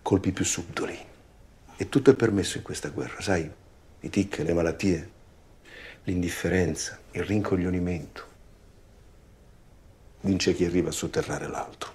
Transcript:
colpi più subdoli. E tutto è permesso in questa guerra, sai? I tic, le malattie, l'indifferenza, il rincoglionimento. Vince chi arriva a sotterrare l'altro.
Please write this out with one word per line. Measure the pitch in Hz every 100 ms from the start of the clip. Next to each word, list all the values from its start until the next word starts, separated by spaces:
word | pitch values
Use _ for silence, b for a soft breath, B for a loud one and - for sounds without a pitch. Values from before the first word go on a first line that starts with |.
colpi | - 98 98
più | 92 90
subdoli. | - 85 - - - - - - - - - - -
E | 98
tutto | 143 131
è |
permesso | 135 110 101 95 -
in |
questa | - - -
guerra, | - 62 -
sai? | - 92 78 - - - - -
I | -
tic, | - 101 -
le | 80
malattie, | 85 82 80 101 82 85 - - - - - B B B B
l'indifferenza, | - 90 87 - 87 92 85 76 - - -
il | -
rincoglionimento. | 87 104 95 92 90 90 87 87 73 - - - - - - - - - - - - - - - - - - - - -
Vince | 98 95 95
chi | 85
arriva | 90 87 80
a |
sotterrare | - 82 - - 147 -
l'altro. | - - - -